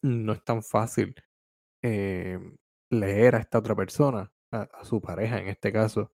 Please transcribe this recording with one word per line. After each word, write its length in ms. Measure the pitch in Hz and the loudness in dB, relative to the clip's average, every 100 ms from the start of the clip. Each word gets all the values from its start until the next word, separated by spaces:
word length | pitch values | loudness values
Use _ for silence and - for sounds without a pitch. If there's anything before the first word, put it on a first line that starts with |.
no 300 | 143 120 110 | 0 0 -2
es 100 | 104 | -4
tan 200 | - 113 | -2 -4
fácil, 520 | 107 107 113 - 101 - _ _ _ _ _ _ | 0 0 2 0 -2 -2 _ _ _ _ _ _
eh, 560 | 123 107 98 92 90 92 92 - _ _ _ | -2 -2 -2 -4 -4 -8 -10 -20 _ _ _
leer 440 | 117 98 101 120 117 | 0 2 6 6 6
a 40 | |
esta 200 | 104 117 | 2 -2
otra 160 | 107 104 | 0 -2
persona, 580 | 95 - 147 117 95 _ _ | -2 0 0 0 -8 _ _
a, 100 | 117 | -10
a 220 | - - - | -10 -14 -6
su 160 | 113 | -4
pareja 380 | - 87 110 117 | -4 -4 -2 -4
en 100 | 92 | -6
este 240 | 98 107 | -4 -2
caso. 400 | 104 110 - 101 | 2 0 0 -6